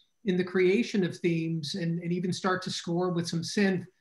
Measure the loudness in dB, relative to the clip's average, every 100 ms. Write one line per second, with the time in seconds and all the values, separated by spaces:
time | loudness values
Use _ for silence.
0 | _ _ 0 0 2 4 4 4 2 2
1 | 0 0 0 0 0 -2 -4 -4 -2 -2
2 | -2 -2 -2 -2 0 0 -4 -6 -2 0
3 | 0 -2 -2 -4 -2 0 2 2 -4 _